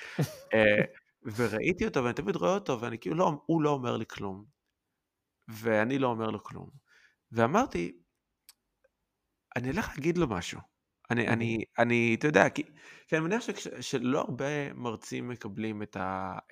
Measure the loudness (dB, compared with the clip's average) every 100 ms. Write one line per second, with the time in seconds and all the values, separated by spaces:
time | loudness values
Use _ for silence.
0 | -12 -4 -4 -4 0 6 6 6 2 -4
1 | _ _ -10 0 0 2 0 0 0 0
2 | 0 -2 -2 0 2 0 0 -4 -4 -6
3 | -4 0 2 0 -2 2 2 0 0 -2
4 | -4 -8 -8 -8 -14 _ _ _ _ _
5 | _ _ _ _ -18 -6 2 4 4 2
6 | 0 0 -2 -4 -8 -14 -14 -18 _ -20
7 | _ _ _ 2 4 4 2 -2 -6 -8
8 | _ _ _ _ _ -20 _ _ _ _
9 | _ _ _ _ _ -4 -2 -2 -4 -2
10 | -2 2 0 0 -4 -10 -16 _ _ _
11 | -2 0 2 2 0 -2 -4 0 4 4
12 | 4 2 4 6 6 4 -8 -10 -20 -20
13 | -2 -2 0 -2 -4 -8 -8 -10 -4 -2
14 | 0 0 -2 -4 -4 -4 -6 -6 -6 -6
15 | -8 -8 -8 -8 -10 -6 -4 -4 -8 -6
16 | -4 -4 -6 -8 -10